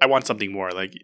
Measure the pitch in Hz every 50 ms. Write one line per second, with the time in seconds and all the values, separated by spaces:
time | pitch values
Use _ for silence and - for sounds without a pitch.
0 | 135 135 135 131 - - 117 107 107 98 98 98 95 90 90 92 95 95 95 -